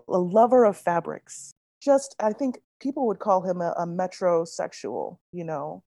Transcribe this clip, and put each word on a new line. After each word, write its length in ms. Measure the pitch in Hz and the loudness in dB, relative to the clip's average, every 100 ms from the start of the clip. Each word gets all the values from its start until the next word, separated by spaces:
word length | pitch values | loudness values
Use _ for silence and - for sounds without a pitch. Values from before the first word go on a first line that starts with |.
| - | -2
a 100 | 185 | -2
lover 460 | 180 208 233 254 | 2 4 6 6
of 120 | 220 180 | 6 2
fabrics. 760 | - 170 156 - - - - - _ _ | -2 -2 -2 -8 -12 -18 -18 -20 _ _
Just, 340 | 285 277 277 - | 2 2 2 -4
I 120 | 214 | -2
think 260 | 214 269 - _ _ | -2 -4 -6 _ _
people 240 | 269 294 240 | -8 -2 -2
would 120 | 185 | -2
call 240 | 214 185 | 0 0
him 180 | 180 180 | 0 -2
a, 120 | 170 - | -4 -4
a 80 | 170 | -4
metrosexual, 1300 | 175 185 - 185 170 170 - - - 101 113 58 - _ | -4 -6 -2 0 0 0 -6 -8 -8 -8 -8 -8 -12 _
you 120 | 175 | -12
know? 380 | 165 151 151 180 | -8 -8 -8 -12